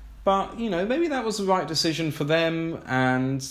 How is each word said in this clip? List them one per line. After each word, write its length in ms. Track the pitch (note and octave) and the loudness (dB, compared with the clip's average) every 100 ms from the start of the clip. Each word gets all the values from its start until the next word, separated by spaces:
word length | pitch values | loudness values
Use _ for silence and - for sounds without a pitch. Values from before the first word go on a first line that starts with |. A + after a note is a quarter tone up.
| - - | -18 -2
But, 360 | - G3 - A3 | 2 2 0 -4
you 100 | A#3 | -2
know, 160 | E3+ G3+ | 0 0
maybe 220 | C#4 E4+ | 0 0
that 160 | C4 | 0
was 140 | A3 G#3 | -2 -2
the 60 | G3 | 2
right 220 | F#3 D3+ | 2 2
decision 440 | D#3+ F3 D3+ D#3+ | 0 0 0 -2
for 120 | C#3+ | -2
them, 600 | D3 D#3+ E3 E3 E3 D#3+ - | 0 2 2 0 -4 -6 -2
and, 580 | B2+ C3 B2+ C3 C3+ - | 2 2 2 2 -2 -6